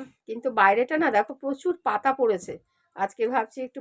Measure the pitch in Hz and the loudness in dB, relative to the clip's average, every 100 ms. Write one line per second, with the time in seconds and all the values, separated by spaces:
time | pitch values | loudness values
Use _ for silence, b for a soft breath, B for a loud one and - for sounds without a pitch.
0 | 262 _ - 226 262 220 196 208 254 311 | -6 _ -12 -6 -2 4 6 4 2 0
1 | 320 202 - 269 277 277 370 349 247 208 | 2 2 0 -4 -6 -4 -4 -2 -2 0
2 | 269 262 233 190 170 135 _ _ _ - | 0 2 2 0 -4 -14 _ _ _ -6
3 | 196 - 226 254 220 - 254 277 | -6 -2 -2 0 -2 -6 -12 -10